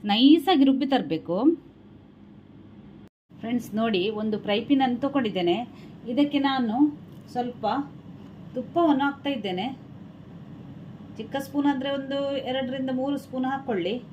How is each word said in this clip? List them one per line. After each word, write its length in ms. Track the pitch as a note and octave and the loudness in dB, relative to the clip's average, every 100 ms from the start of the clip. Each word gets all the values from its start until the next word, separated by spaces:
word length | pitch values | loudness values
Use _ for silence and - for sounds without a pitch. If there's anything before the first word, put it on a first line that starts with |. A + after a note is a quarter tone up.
ನೈಸಾಗಿ 600 | G#3 G#3 C4+ E4 F4 E4+ | 0 6 8 8 6 6
ರುಬ್ಬಿ 220 | C4+ C4+ C#4 | 6 4 2
ತರಬೇಕು 720 | C4 D#3 D#3 - F3+ C4+ E4+ - - - - - - - - - - - - - - - _ _ - | 0 0 -4 -2 2 4 2 -6 -20 -20 -20 -20 -20 -20 -20 -20 -20 -20 -20 -20 -20 -20 _ _ -14
ಫ್ರೆಂಡ್ಸ್. 340 | A3 A#3+ - | -4 -4 -2
ನೋಡಿ, 360 | G#3 A3+ G3 G3 | -2 0 2 0
ಒಂದು 280 | G#3+ G#3+ G#3 | -2 -2 -2
ಫ್ರೈ 220 | - G#3 | 0 -2
ಪ್ಯಾನ್ 220 | A3+ C4+ | 4 4
ಅನ್ನು 140 | C4 A#3+ | 4 0
ತಗೊಂಡಿದ್ದೇನೆ. 720 | C#4 C#4 A3+ F#3 F3 F#3+ A#3+ - - - A3+ | 0 0 0 0 2 2 -2 -12 -20 -14 -4
ಇದಕ್ಕೆ 300 | B3 C#4+ C#4+ | 2 2 4
ನಾನು 600 | C#4 C4+ A#3 A#3 D4 - - - - | 2 2 0 4 4 2 -16 -18 -8
ಸ್ವಲ್ಪ 340 | A#3+ A#3+ - G#3+ B3+ C#4+ - - - - - - | -4 -4 -2 -2 -2 -4 -12 -18 -18 -18 -18 -10
ತುಪ್ಪವನ್ನು 500 | B3 - E4+ E4 C4+ | -8 -2 2 4 4
ಹಾಕ್ತಾ 260 | C#4+ C#4 C#4 | 2 0 -4
ಇದ್ದೇನೆ. 480 | C4+ G3+ F3+ A#3 C4 - - - - - - - - - - - - - - | -4 -2 -4 -4 -6 -14 -18 -18 -18 -18 -18 -18 -16 -16 -16 -16 -16 -16 -14
ಚಿಕ್ಕ 200 | A3 D4 | -6 -6
ಸ್ಪೂನ್ 300 | - C#4+ C#4+ | -2 2 2
ಅಂದ್ರೆ 240 | C4 C4+ | 2 -2
ಒಂದು 460 | C#4 C4+ C#4 C#4 C#4 | -4 -2 -2 -2 -2
ಎರಡರಿಂದ 540 | A#3+ B3+ B3+ C4 C4 | -2 -2 -2 -4 -4
ಮೂರು 260 | B3+ C4+ C#4+ | -2 -2 -4
ಸ್ಪೂನ್ 260 | - B3+ | -6 -4
ಹಾಕೊಳ್ಳಿ. 580 | B3+ C4+ C4 G3+ F3 B3 - | -2 -4 -2 -2 -2 -4 -8